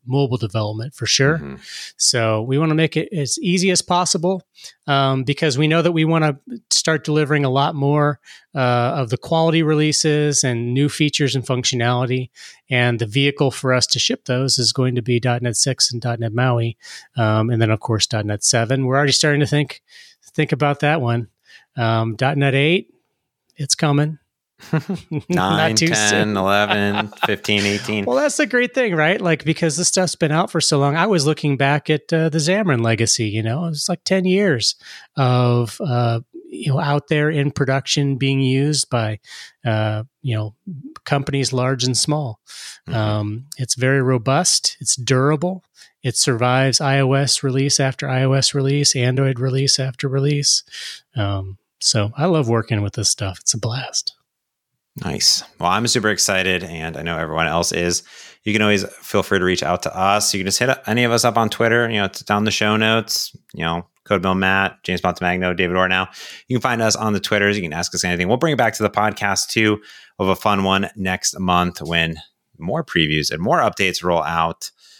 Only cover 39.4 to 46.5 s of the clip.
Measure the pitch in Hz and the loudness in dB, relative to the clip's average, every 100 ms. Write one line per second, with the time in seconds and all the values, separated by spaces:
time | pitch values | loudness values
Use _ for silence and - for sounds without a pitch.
39.4 | - _ 120 110 107 107 123 _ 135 110 | -20 _ -2 0 0 -2 -6 _ -4 -2
40.4 | 107 - - 143 285 - - 143 131 139 | -4 -10 -14 -14 -16 -14 -4 -2 -2 -2
41.4 | 127 127 127 135 127 120 - 151 135 107 | -2 0 -2 -2 -2 -2 -2 -2 -4 -10
42.4 | - - - - - 113 107 107 104 110 | -16 -18 -18 -18 -6 -2 0 0 -2 -6
43.4 | 139 - 127 - 131 135 127 127 110 143 | -12 -10 -6 -2 2 2 2 0 2 0
44.4 | 180 - - - 226 - 117 127 139 151 | 2 0 -2 -6 -4 -4 0 2 2 0
45.4 | 180 185 _ _ - _ 131 - - 117 | -2 -6 _ _ -20 _ -4 0 0 2
46.4 | 123 | 2